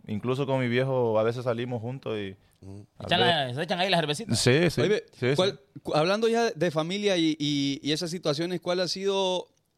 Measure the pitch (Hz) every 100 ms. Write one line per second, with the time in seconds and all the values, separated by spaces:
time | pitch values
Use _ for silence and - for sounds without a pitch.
0 | - 107 120 131 135 135 123 120 135 131
1 | 117 107 110 123 123 117 123 120 117 135
2 | - 110 98 98 _ _ 95 98 101 -
3 | - 175 175 160 131 123 175 180 196 170
4 | 151 147 226 117 127 143 175 - 175 214
5 | - - 123 143 196 - _ - - 151
6 | 170 208 226 226 233 151 170 156 165 202
7 | 202 180 160 151 147 143 139 139 139 151
8 | 170 180 160 147 175 175 175 180 175 190
9 | 196 196 190 180 - _ _